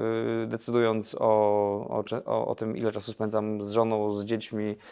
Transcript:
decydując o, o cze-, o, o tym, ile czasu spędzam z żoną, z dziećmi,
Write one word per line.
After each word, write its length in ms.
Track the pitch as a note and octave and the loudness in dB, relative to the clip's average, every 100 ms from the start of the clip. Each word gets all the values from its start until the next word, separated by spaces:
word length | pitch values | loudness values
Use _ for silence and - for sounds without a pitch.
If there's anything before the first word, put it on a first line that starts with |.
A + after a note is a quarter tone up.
| A2+ A2+ A2+ A2+ A2+ | 0 -2 -2 -2 -4
decydując 720 | A#2 - A#2+ A2+ A2 G#2 - | -6 0 4 4 2 -2 0
o, 680 | A2 G#2+ G#2 G#2 G2+ G2+ - | 4 6 6 4 2 0 -2
o 160 | G#2+ | -4
cze-, 200 | G2+ A2+ | -4 -6
o, 220 | - A2+ A#2 | -2 -2 0
o 80 | |
tym, 220 | A#2 A2 A2+ | -2 -4 -2
ile 160 | A2+ | -2
czasu 200 | G#2 G#2+ | -2 -8
spędzam 520 | A2 G#2+ G#2+ G#2+ G#2+ | -4 -2 0 0 -4
z 60 | G2+ | 0
żoną, 420 | A2 A2+ A2 G#2+ | 2 2 2 0
z 120 | G#2 | -2
dziećmi, 520 | G2+ A2+ - A2 G#2+ G#2 - | -2 -4 -4 -4 -4 -6 -12